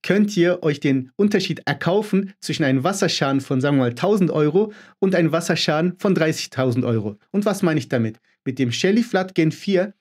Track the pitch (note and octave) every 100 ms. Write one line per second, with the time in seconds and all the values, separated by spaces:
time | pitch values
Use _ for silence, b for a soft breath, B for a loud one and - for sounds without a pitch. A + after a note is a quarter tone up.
0 | - F#3+ G#3 F3+ E3+ F3+ D#3+ C#3+ D3+ C3+
1 | B2+ - G3+ G#3 F#3 D#3+ - C#3 - G3
2 | G#3 F#3+ G3 - - D3+ D3 C3 C#3 G3+
3 | F3+ - C#3 C#3 C3+ C3+ C#3 C#3+ B2 A#2
4 | F3+ G#3+ F3+ D3+ D3+ E3 G#3+ B B B
5 | G3 F3+ E3 E3 E3+ E3 - D3+ F3 F3
6 | G#3 F3 D#3+ D#3+ - - C3 A#2+ A#2+ A2+
7 | G#2 G2+ _ G3 G#3 G3 F3+ D#3 - B2+
8 | A2+ A2 _ _ - B2+ B2+ A#2 F3+ A3
9 | A#3 F#3+ F#3+ - D#3+ - - F#3 G3 -